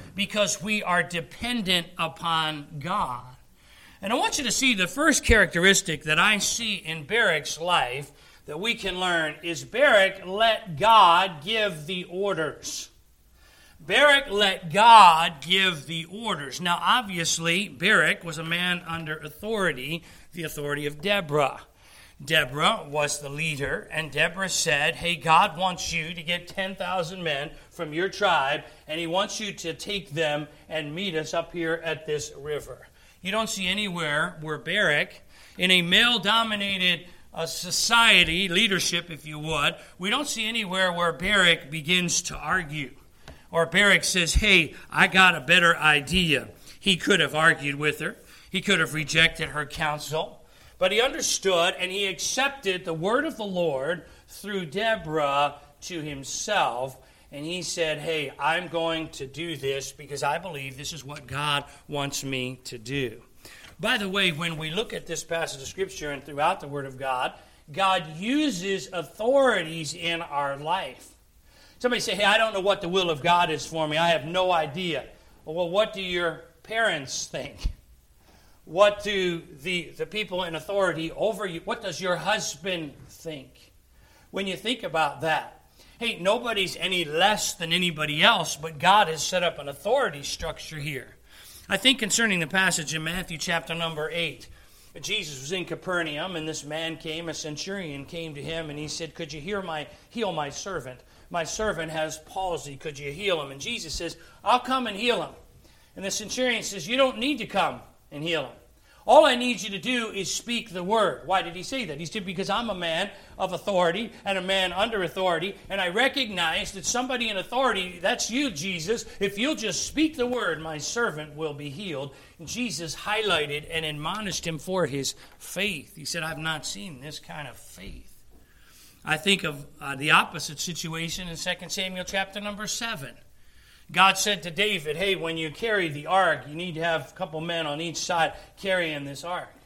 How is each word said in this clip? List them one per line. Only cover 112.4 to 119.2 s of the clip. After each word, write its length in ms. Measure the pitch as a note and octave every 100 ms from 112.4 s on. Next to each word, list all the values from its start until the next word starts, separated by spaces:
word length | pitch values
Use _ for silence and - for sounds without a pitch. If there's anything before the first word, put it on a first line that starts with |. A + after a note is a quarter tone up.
| F3
I'm 200 | G3+ A#3
a 40 |
man 340 | F#3 E3+ E3 G3+ - - -
of 140 | F#3
authority 580 | F3 - F#3 F3 F#3 A3+ -
and 120 | G3+ F#3+
a 60 |
man 300 | F#3 G3 F#3
under 320 | F3 A3+ A3
authority, 500 | E3+ G3 F#3 E3 F#3+ G3 -
and 100 | G3
I 100 | F3
recognize 840 | F#3+ C4 C4+ A3+ F#3 E3+ F3+ G3+
that 120 | G3
somebody 440 | - A#3+ B3+ B3+ A3+
in 80 | G3+
authority, 640 | F3+ B3 C4 G3 F3+ F3
that's 300 | D#3+ A#3+ -
you, 180 | A#3+ C#4+
Jesus. 540 | D3+ F#3+ F3 D#3+ A3+ - -